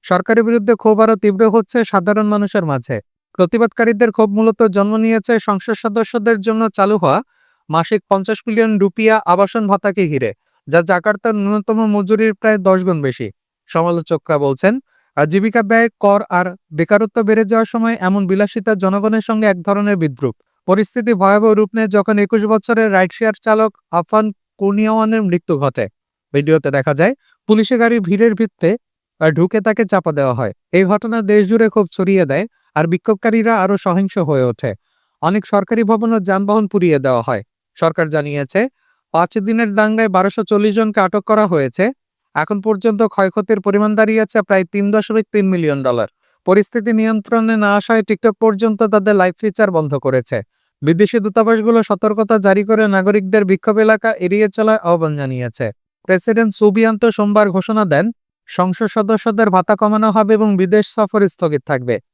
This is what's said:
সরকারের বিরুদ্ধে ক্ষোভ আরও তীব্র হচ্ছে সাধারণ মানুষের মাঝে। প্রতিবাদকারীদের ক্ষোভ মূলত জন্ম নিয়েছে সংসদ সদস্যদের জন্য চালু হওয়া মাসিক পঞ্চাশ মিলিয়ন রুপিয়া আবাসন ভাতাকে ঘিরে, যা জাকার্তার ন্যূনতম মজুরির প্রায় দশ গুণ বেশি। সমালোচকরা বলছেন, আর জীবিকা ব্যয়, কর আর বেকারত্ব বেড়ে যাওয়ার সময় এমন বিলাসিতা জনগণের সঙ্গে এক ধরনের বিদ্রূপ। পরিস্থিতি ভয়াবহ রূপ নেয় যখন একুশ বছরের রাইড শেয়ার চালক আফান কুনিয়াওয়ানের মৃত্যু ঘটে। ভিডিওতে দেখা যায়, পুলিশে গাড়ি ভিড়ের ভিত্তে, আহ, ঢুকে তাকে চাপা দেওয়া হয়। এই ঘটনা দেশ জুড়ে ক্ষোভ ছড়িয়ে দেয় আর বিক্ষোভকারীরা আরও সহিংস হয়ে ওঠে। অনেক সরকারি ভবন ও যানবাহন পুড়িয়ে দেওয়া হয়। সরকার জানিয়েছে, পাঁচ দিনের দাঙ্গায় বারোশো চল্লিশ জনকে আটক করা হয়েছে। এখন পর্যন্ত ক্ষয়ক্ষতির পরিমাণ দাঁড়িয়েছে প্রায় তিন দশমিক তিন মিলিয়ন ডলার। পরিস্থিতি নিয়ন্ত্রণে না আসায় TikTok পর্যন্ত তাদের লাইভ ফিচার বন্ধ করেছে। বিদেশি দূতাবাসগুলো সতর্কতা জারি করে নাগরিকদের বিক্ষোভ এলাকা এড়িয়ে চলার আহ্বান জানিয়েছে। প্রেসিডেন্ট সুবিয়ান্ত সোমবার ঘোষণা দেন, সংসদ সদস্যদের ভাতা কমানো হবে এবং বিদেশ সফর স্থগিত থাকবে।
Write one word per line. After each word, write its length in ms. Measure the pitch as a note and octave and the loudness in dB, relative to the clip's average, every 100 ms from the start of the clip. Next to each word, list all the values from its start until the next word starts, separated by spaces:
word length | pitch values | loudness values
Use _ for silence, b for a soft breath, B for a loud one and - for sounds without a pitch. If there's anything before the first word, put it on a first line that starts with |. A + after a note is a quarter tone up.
সরকারের 420 | - F3+ F#3 G#3+ | -2 -2 2 0
বিরুদ্ধে 300 | A3+ A#3 G3+ | 2 0 0
ক্ষোভ 260 | A3+ A3 G#3+ | 0 2 2
আরও 160 | A3 A3 | 2 2
তীব্র 340 | G#3 F#3+ A3 | 0 2 2
হচ্ছে 340 | A3 G#3 A#3+ | 2 0 -2
সাধারণ 420 | A3 G3 F3 G#3 G#3+ | 0 -2 0 0 0
মানুষের 380 | G#3 G3+ G#3 | 0 0 -2
মাঝে। 360 | E3 C3+ - A#2 - _ _ | -2 -4 -4 -8 -8 _ _
প্রতিবাদকারীদের 760 | - F3+ A#3 A#3 - A3+ G#3 A3+ | -2 0 2 0 0 0 2 0
ক্ষোভ 200 | - G#3+ | 2 0
মূলত 320 | G3+ A3 G#3 | 2 0 2
জন্ম 340 | A3 F#3+ G3+ A3 | 0 2 0 0
নিয়েছে 420 | A3+ A3+ F#3+ A3+ | 0 0 0 -2
সংসদ 340 | - G3 - | -2 -6 -4
সদস্যদের 680 | A3 A3+ G#3 G#3+ A#3+ G#3 A3 | -6 -4 -4 -4 -2 0 0
জন্য 280 | G3 A3 A3 | 0 -2 -2
চালু 300 | - G3 G#3 | 0 0 2
হওয়া 240 | D#3+ D#3+ C4 _ _ _ - | 0 0 -4 _ _ _ -4
মাসিক 320 | D#3+ E3 G#3+ _ | -2 0 -4 _
পঞ্চাশ 300 | G3 F#3+ G#3+ - | -2 -2 -6 -2
মিলিয়ন 320 | G#3+ A3+ G#3+ | 0 0 2
রুপিয়া 420 | G3 - A3 A3 E3+ | 0 2 2 2 2
আবাসন 400 | F3+ G3 A#3+ G#3 | 2 2 0 -2
ভাতাকে 420 | G3+ G#3 F#3+ F3 | 0 -2 -2 -2
ঘিরে, 240 | C#3+ A#2 G2 _ _ - | 0 -4 -6 _ _ 0
যা 140 | D#3+ | 0
জাকার্তার 520 | E3+ F3+ G#3+ G3+ A#3 | 2 0 0 -2 -2
ন্যূনতম 520 | G#3+ G3 G#3+ G3 A3 A3 | -2 -2 -2 0 0 0
মজুরির 480 | G#3 F#3+ G#3+ A3 | 0 0 0 0
প্রায় 240 | G3+ A3 G#3+ | 0 0 2
দশ 260 | F#3+ F#3+ | 2 2
গুণ 180 | F#3 E3 | 2 -2
বেশি। 280 | C#3 A#2+ A2 - _ _ _ | -2 -4 -10 -12 _ _ _
সমালোচকরা 720 | E3+ E3+ E3+ D#3+ D#3+ - D3+ | -2 0 -2 -2 -6 -2 0
বলছেন, 420 | C#3+ C3+ F#3+ B3+ _ _ _ - | 0 0 0 -2 _ _ _ -2
আর 100 | D3+ | 0
জীবিকা 360 | F#3+ G#3+ A#3 | 2 0 -2
ব্যয়, 260 | G3+ A3+ A#3 _ | 2 2 0 _
কর 200 | G3+ G3+ - | 2 2 0
আর 160 | F3+ F3+ F#3 _ | -2 -2 -8 _
বেকারত্ব 500 | D#3 E3 G3+ G#3+ - | -6 0 0 0 -2
বেড়ে 220 | G#3+ A3 | 0 0
যাওয়ার 220 | G#3 A3+ A3+ | 2 0 0
সময় 300 | A#3 A3+ A#3 | -2 -2 -2
এমন 260 | F#3 G3 F#3+ | -2 0 0
বিলাসিতা 480 | F#3+ G3+ A3+ G#3 | 0 0 -2 -2
জনগণের 460 | G#3 F#3+ G3 G#3+ A3 | 0 0 0 0 -2
সঙ্গে 260 | G#3 A3 G#3+ | -2 0 0
এক 160 | F#3 | 0
ধরনের 340 | E3+ G3+ G#3 G3 | -2 -2 0 0
বিদ্রূপ। 400 | D#3+ B2 C3+ - _ _ - | -2 -2 -6 -6 _ _ -4
পরিস্থিতি 460 | F#3+ G#3 B3 A3+ | -2 -2 -4 -2
ভয়াবহ 400 | G3+ G3 G#3 A3 | 0 2 2 2
রূপ 180 | G#3+ G#3+ | 2 0
নেয় 120 | A3+ A3 | -2 -2
যখন 320 | G3+ G3 G#3 | 0 0 0
একুশ 280 | G3+ A3 G#3 | 0 0 0
বছরের 460 | A3 - A3+ A3 | -2 0 0 2
রাইড 200 | G3 F#3 | 2 0
শেয়ার 200 | - A3 G#3 | 0 -4 -2
চালক 300 | - G#3+ A3 _ _ | 0 2 0 _ _
আফান 420 | E3+ E3 G#3+ G#3+ - _ _ | -4 0 0 0 -6 _ _
কুনিয়াওয়ানের 640 | G3 G3+ G#3+ A3 A3 A3 | -2 0 0 0 0 0
মৃত্যু 360 | G3+ F3 - D3+ | 0 -2 -2 -2
ঘটে। 300 | C#3 B2+ G#2 _ _ _ _ | -2 -2 -6 _ _ _ _
ভিডিওতে 380 | C#3+ C#3+ D#3+ C#3+ | -4 2 0 0
দেখা 240 | C#3 C3 | -2 -2
যায়, 200 | C#3+ F#3+ C4+ _ _ - | 0 0 -2 _ _ 0
পুলিশে 320 | G#3+ G#3+ B3 | 2 2 0
গাড়ি 220 | A#3 A#3 | 2 0
ভিড়ের 340 | F3 G3 A#3 | 0 0 2
ভিত্তে, 420 | G3 A3 _ E3+ A3+ _ _ _ _ | 2 -4 _ -2 -2 _ _ _ _
আহ, 100 | D#3+ | 0
ঢুকে 300 | D#3 F3+ G#3+ | 2 0 0
তাকে 240 | G3+ G#3+ | -2 -2
চাপা 280 | G#3+ F#3+ E3+ | 0 0 -2
দেওয়া 220 | C#3+ C3+ | -2 -2
হয়। 180 | A#2+ A2+ - _ | -2 -4 -8 _
এই 120 | F3 | 0
ঘটনা 380 | F#3 G#3 A3+ A3+ | 2 0 -2 -4
দেশ 260 | G3 G#3 F#3+ | 2 2 2
জুড়ে 200 | A3+ A3+ | 2 2
ক্ষোভ 180 | A3+ F#3 | 0 -2
ছড়িয়ে 340 | - F#3 G3 D3+ | -2 0 2 2
দেয় 200 | C#3 A3+ _ _ | -2 -4 _ _
আর 120 | D3+ E3 | -2 0
বিক্ষোভকারীরা 760 | F3 - G#3 A#3 A3+ A3 A3 | -2 -2 -2 0 0 0 0
আরও 140 | F#3 G3 | 0 -2
সহিংস 420 | G3 F3+ G3 - | 0 -2 -2 -2
হয়ে 260 | D#3 C#3 | -2 0
ওঠে। 300 | B2+ A#2 B2+ - _ _ _ _ | 0 -2 -6 -8 _ _ _ _
অনেক 260 | D#3+ G3+ - | -2 -2 0
সরকারি 360 | G3+ F#3+ A3+ | -2 0 -2
ভবন 300 | G#3+ A3 A3+ | 0 0 0
ও 60 | A3+ | -2
যানবাহন 480 | F#3 F#3+ G3+ G#3 G#3 | 0 -2 0 0 0
পুড়িয়ে 300 | G3+ F3 D3 | 0 2 0
দেওয়া 240 | C3+ B2 | 0 -2
হয়। 200 | A2+ A2+ G2+ _ _ | -2 -6 -8 _ _
সরকার 340 | - E3 E3 D#3+ | -4 -4 -2 -4
জানিয়েছে, 600 | D3+ D3 C#3+ C#3 F#3+ B3+ _ _ _ _ | -4 -4 -6 -4 -2 -2 _ _ _ _
পাঁচ 260 | D#3+ F3 A3 | -2 0 -2
দিনের 360 | G3 A3+ A3+ | -2 -2 0
দাঙ্গায় 340 | G3+ G#3+ A3 A3 | 0 0 0 0
বারোশো 340 | F#3 G3 G#3+ | 2 0 -2
চল্লিশ 320 | G3 G#3 G#3+ | -2 0 2
জনকে 260 | G#3 A3 G#3+ | 0 0 0
আটক 240 | F#3 G#3 | 0 -2
করা 220 | - G#3+ G#3 | 0 0 2
হয়েছে। 460 | E3 C3 - G#3 C4+ _ _ _ | 0 -2 -2 -4 -4 _ _ _
এখন 260 | D3 D#3 G#3 | -6 -4 -4
পর্যন্ত 420 | G#3 G3+ A3+ G#3 | -2 -2 -2 0
ক্ষয়ক্ষতির 580 | A3+ - F#3+ A3 G3 A3 | -2 0 0 -2 -2 -2
পরিমাণ 340 | G3+ G3+ G#3+ | 0 0 0
দাঁড়িয়েছে 480 | G#3+ A3 A3 G#3+ A3+ | 0 2 0 0 -2
প্রায় 220 | G3 F#3+ | 0 0
তিন 260 | F3+ G3+ G3+ | 0 -2 0
দশমিক 360 | G#3+ - A3 G#3 | -2 0 -2 -2
তিন 160 | G#3 F#3+ | -2 0
মিলিয়ন 340 | F3+ D#3+ C#3 | 0 -2 -2
ডলার। 260 | C3 A#2+ G2+ _ _ _ | -2 -2 -4 _ _ _
পরিস্থিতি 480 | - F#3+ G3 A#3+ G#3+ | 0 2 2 -4 -2
নিয়ন্ত্রণে 640 | A3 A3 A3 - A3+ A3 A3 | 0 0 -2 -2 -2 0 0
না 200 | G#3 G3+ | 2 0
আসায় 260 | - A3+ | 0 -2
TikTok 300 | G3+ G#3 A3+ G3+ | 0 0 0 2
পর্যন্ত 420 | A3+ G3 A3+ G3+ | 0 2 -2 0
তাদের 320 | A3+ G3+ G3 | 0 2 2
লাইভ 200 | G#3 F#3 F3 | 2 2 0
ফিচার 300 | G#3+ F#3+ G#3 | -6 0 0
বন্ধ 240 | E3 D3+ | 0 -2
করেছে। 480 | C#3 C3 B2+ A#2+ A#2 - _ _ _ | -2 0 -2 -2 -8 -8 _ _ _
বিদেশি 360 | C#3 E3+ G#3 A#3 | -2 2 2 0
দূতাবাসগুলো 640 | G#3 G#3+ A3 A3+ A3 A3+ | 0 0 2 2 2 2
সতর্কতা 560 | G#3+ G3+ G#3+ G#3+ G#3 A3 | 0 -2 -2 -2 0 2
জারি 260 | G3 F#3+ | 2 2
করে 240 | G3+ A3 G#3+ | 2 0 2
নাগরিকদের 560 | G3 F#3 G#3 F#3+ G#3+ | 2 2 0 0 0
বিক্ষোভ 340 | F#3+ F#3+ - G#3+ | 2 0 0 2
এলাকা 340 | A3 G#3+ A3+ | 2 2 0
এড়িয়ে 360 | G#3+ F3+ G3+ G#3+ | -2 -2 0 0
চলার 300 | G#3 A3 A3 | 0 0 0
আহ্বান 380 | F3 E3+ D#3+ D3 | 0 0 0 -4
জানিয়েছে। 540 | C#3 B2+ B2 - A#2 - _ _ | -6 -6 -8 -6 -8 -8 _ _
প্রেসিডেন্ট 520 | - F#3 - A3 A3+ | -2 0 2 0 0
সুবিয়ান্ত 520 | - G#3 G3+ A3+ G#3+ A#3 | 2 2 4 0 2 0
সোমবার 440 | G#3+ G#3 G#3 G#3 | 0 0 2 2
ঘোষণা 340 | F#3 F3+ G#3+ | 0 -2 -2
দেন, 260 | G3 C#3+ G#3 - _ _ - | 2 0 0 -6 _ _ -10
সংসদ 400 | - F#3 F3+ G#3+ | -4 -2 -2 -2
সদস্যদের 640 | - G#3 A3 A#3 G#3+ G#3+ | -2 0 0 0 0 2
ভাতা 260 | F#3 F3+ G#3 | 2 2 0
কমানো 340 | G#3+ G#3+ A3 | 2 2 2
হবে 240 | G#3 G#3 | 2 2
এবং 220 | G#3+ G#3+ G3 | 2 2 0
বিদেশ 300 | F#3 G#3+ G#3 | 2 0 0
সফর 400 | - G#3 A3 G3+ | -2 -2 0 0
স্থগিত 360 | - E3 D3 - | 0 -4 -4 -4
থাকবে। 320 | C#3 B2 A2 _ | -4 -2 -4 _